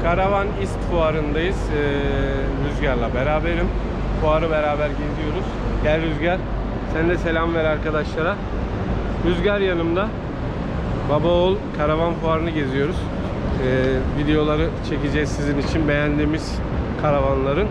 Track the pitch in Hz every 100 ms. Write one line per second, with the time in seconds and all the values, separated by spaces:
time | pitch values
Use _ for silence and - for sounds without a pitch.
0 | 165 175 190 202 196 - 196 - - 170
1 | 160 156 151 151 170 185 - 151 143 143
2 | 143 139 139 135 139 135 143 147 143 123
3 | 117 120 135 151 160 170 180 - - -
4 | - - 156 156 165 156 151 147 147 143
5 | 147 147 151 151 - - - - 151 156
6 | 160 135 165 185 - - - - - 156
7 | 165 175 170 165 165 165 156 151 160 151
8 | 147 - 160 202 - - - - - -
9 | - - 165 175 185 202 190 175 165 175
10 | 208 - - - - - - - - -
11 | - 120 170 175 180 196 - - 151 156
12 | 170 165 160 160 165 156 139 131 143 180
13 | - - - - - - 131 127 127 131
14 | 127 139 147 151 151 151 160 - - 151
15 | 143 143 143 - 143 143 135 160 151 147
16 | 147 147 151 156 - - - - - -
17 | 151 143 135 135 135 143 208